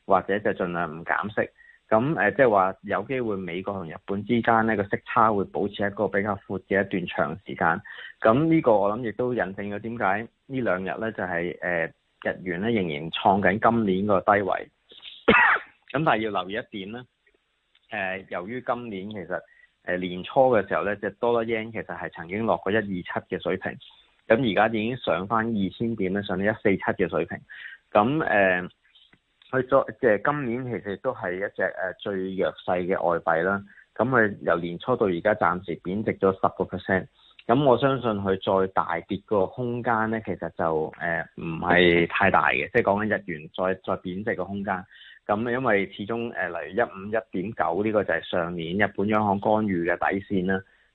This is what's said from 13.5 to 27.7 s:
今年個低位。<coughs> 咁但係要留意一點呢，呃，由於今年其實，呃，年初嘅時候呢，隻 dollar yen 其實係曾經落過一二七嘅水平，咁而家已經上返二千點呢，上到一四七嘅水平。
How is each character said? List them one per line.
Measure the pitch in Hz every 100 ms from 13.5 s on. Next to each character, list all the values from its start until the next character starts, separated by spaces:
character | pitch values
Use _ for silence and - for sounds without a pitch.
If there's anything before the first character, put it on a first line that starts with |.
| 107
今 | 117 117 104
年 | 92 104
個 | 95
低 | 107 101
位。 | 95 - - _ _ - - - -
<coughs> | - - - - _ -
咁 | 131
但 | 160
係 | 113
要 | 110 98
留 | 90
意 |
一 | 107 127 104
點 | 95
呢， | 120 123 _ _ _ _ _ _ _ _
呃， | 110 95 95 95
由 | 95 92
於 | 127 123
今 | 120 120
年 | 95 98
其 | 107
實， | 85 87 - _ _ _
呃， | - 90
年 | 92 90
初 | 87 139 131 117
嘅 | 95
時 | 80
候 |
呢， | 92 104
隻 | 104 -
dollar | 120 120 113
yen | 113 110
其 | 107
實 | -
係 | 87 85
曾 | - 82
經 | 101 110
落 | 87
過 | 95
一 | 110
二 |
七 | 101 90
嘅 | - 113 - 90
水 | 87 95
平， | - - - - _ _ -
咁 | 113 127
而 | 92
家 | 110 113
已 |
經 | 110 127
上 | - 82 98
返 | 113 113
二 | 110 95
千 | - 117 113
點 | 92
呢， | 98
上 | 101 92
到 |
一 | 101 110
四 | 110 92
七 |
嘅 | - 107 87
水 | 80 80
平。 | - - - -